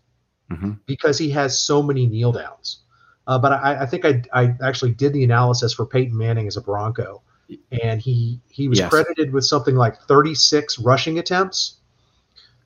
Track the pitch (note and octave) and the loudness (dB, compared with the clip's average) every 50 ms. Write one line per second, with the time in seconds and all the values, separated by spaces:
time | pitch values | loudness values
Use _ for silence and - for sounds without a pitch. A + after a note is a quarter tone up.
0 | _ _ _ _ _ _ _ _ _ - F2 D#2+ F#2+ G2+ G#2 G#2 _ - C#3 - | _ _ _ _ _ _ _ _ _ -12 -10 -8 -6 -8 -8 -8 _ -10 -8 -2
1 | - D#3 C#3+ - E3 D3+ C#3 D3 C#3+ C3 A#2+ - - - D3+ D3 C#3+ C#3+ C#3 C3 | 0 0 0 2 0 -2 0 0 -2 0 -2 -2 -2 2 2 2 2 2 0 2
2 | B2+ A#2 G#2+ A2 A#2+ A#2+ A#2 - - - - - - - - - _ _ _ _ | 2 0 0 2 0 0 0 -2 -4 -10 -16 -16 -14 -14 -14 -14 _ _ _ _
3 | _ _ _ _ - - C3 B2+ B2 C#3 C#3 B2+ C3+ C#3 C#3+ C3+ C#3 B2 F3 F3 | _ _ _ _ -6 -2 0 2 2 2 2 2 2 0 0 0 -2 -4 -4 0
4 | F3+ D#3+ C3+ A#2+ A#2+ - - B2+ B2 B2 A#2+ B2 C3 C3 C3 - - B2 A2+ - | 2 2 2 2 0 -2 0 2 2 2 0 0 -2 -4 -4 -2 -2 -2 0 0
5 | C#3 C#3+ C#3+ C#3+ B2+ A#2+ A#2+ A#2+ B2 B2 B2 B2 - A2 - - A#2+ - - B2+ | 0 0 0 2 2 2 4 4 2 2 2 0 0 -2 -2 -4 -6 -2 0 -2
6 | B2+ B2 A2+ A2 A2 A2+ A#2 A2+ A2 G#2 F#2 G2+ - - G2+ G2+ G#2 A2+ A2+ - | 0 0 -2 -2 -2 0 -2 -2 -2 -4 -6 -8 -6 -6 -4 -4 -4 -4 -4 -6
7 | G2+ F#2 G2+ G#2 _ _ _ _ _ - - - _ - C3 A#2+ A#2 A2+ A2 A2 | -6 -8 -10 -16 _ _ _ _ _ -20 -20 -20 _ -10 -8 -4 -2 -2 -2 -4
8 | - C3+ B2+ A#2+ A#2 A#2 A#2+ B2 _ _ _ - C#3 C#3 A#2+ G2+ F2+ F2 - D#3 | -2 -2 0 0 0 -2 -4 -8 _ _ _ -6 -2 0 2 2 2 4 4 2
9 | D#3+ D#3 - - D#3 C#3 C3 C#3 B2+ - D#3 D3 B2+ - C3+ B2+ B2 A2+ - - | 2 2 0 -4 -2 -2 0 -2 0 2 0 0 2 2 2 4 4 2 0 -2
10 | _ - D3 C#3 D3+ D#3+ D#3 C3 - - - D3 D3 - - - A2 A#2+ C3 C3+ | _ 4 6 6 6 4 2 0 0 2 2 2 0 -2 -6 -2 2 2 2 2
11 | - E3 D#3+ E3 F3 - F#3 F3+ F#3+ F#3 - - - - - _ _ _ _ _ | 2 -2 -2 -4 -2 -2 0 0 0 -2 -2 -6 -6 -6 -8 _ _ _ _ _
12 | _ _ _ _ _ _ _ _ - _ _ _ _ | _ _ _ _ _ _ _ _ -20 _ _ _ _